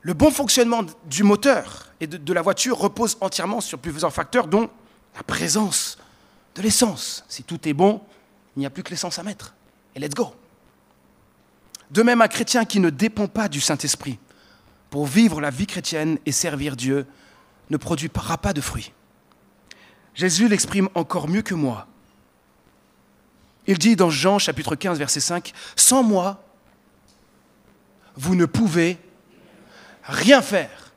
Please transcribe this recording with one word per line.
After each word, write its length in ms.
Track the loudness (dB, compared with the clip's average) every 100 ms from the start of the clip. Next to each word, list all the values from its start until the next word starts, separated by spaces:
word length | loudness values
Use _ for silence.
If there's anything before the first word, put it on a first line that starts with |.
Le 100 | -6
bon 180 | 4 4
fonctionnement 520 | 4 0 2 2 2 -4 -10 -10
du 160 | 2
moteur 640 | 4 4 4 2 -2 -18 -20 _
et 60 | -10
de, 100 | -8
de 160 | -2
la 100 | 0
voiture 340 | 0 0 -2 0
repose 400 | -2 0 -2 -2
entièrement 420 | -4 -4 -4 -6
sur 160 | -8 -10
plusieurs 340 | -10 -4 -4
facteurs, 360 | -4 -2 -2 2
dont 200 | 0 0 -8 _ _ _ -18
la 60 |
présence 720 | -8 -4 -2 0 0 -2 -4 -10 -20 _ _ _ _
de 60 | -4
l'essence. 640 | 0 2 0 -2 -10 -12 _
Si 160 | -18
tout 220 | -10 -6 -4
est 60 |
bon, 300 | 4 4 4 -8 _ _ _ _
il 60 | -8
n'y 60 | -8
a 40 |
plus 120 | -8
que 80 | -12
l'essence 280 | -8 -8 -8
à 40 |
mettre. 320 | -10 -12 -18 _ _ _ _
Et 60 | -10
let's 140 | -8
go. 200 | -4 -4 -6 _ _ _ _ _ _ _ _ _ _ _ _ _ -20 _
De 120 | 2
même, 180 | 4 4
un 80 | 4
chrétien 380 | 2 0 0 2
qui 140 | 2
ne 100 | 2
dépend 360 | 2 -2 0 -4
pas 220 | -2 -4
du 140 | -2
Saint-Esprit 560 | -2 -2 -2 -6 -6 -12 _ _ _ _ _ _ _
pour 160 | -4 2
vivre 340 | 4 4 4
la 100 | -4
vie 160 | -4 -6
chrétienne 520 | -6 -6 -2 -2 -2 -2
et 60 |
servir 440 | -2 -2 -4 -6 -4
Dieu 300 | -2 -2 -4 _ _ _ _ _ _
ne 60 | -6
produira 640 | -2 -4 -4 -6 -6 -4
pas 140 | -2
de 80 | -4
fruits. 320 | -6 -10 -12 _ _ _ _ _ _ _ _ -20 -20 _ _
Jésus 340 | -4 -2 2 2
l'exprime 400 | 2 0 0 0
encore 340 | -2 -4 -4 -2
mieux 140 | -2
que 120 | -2
moi. 320 | -2 -2 -4 -14 _ _ _ _ _ _ _ _ _ _ _ _ _ _ _ _ _ -2
Il 120 | 2
dit 180 | 4 4
dans 140 | 4
Jean 280 | 4 2 2
chapitre 380 | 0 -4 -4 -4
quinze, 220 | -4 -4
verset 220 | -2 -2
cinq, « 320 | -2 -4 -8 -18 -12 2
Sans 260 | 4 6
moi, 420 | 4 2 0 -6 _ _ _ _ _ _ _ _ _ _ _ _ _ _ _ _ _ -8
vous 180 | 0
ne 100 | 2
pouvez 540 | 2 2 2 2 0 -2 -12 _ _ _ -20 -20 -20 -20 -20 -20
rien 380 | -8 0 6 6
faire. » 500 | 4 -4 -4 -14 -20